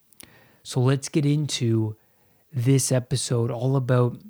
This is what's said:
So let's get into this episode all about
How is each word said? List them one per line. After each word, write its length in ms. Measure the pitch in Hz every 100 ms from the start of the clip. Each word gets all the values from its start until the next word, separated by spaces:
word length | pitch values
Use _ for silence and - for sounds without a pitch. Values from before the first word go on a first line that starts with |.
| _ _ - _ _ _
So 180 | - 135
let's 280 | 127 139 -
get 180 | 165 143
into 680 | 147 143 - 120 113 107 107 _ _ _ _ _
this 400 | 131 120 135 -
episode 600 | 127 123 131 - 120 117
all 260 | 120 131 139
about 420 | 123 127 120 -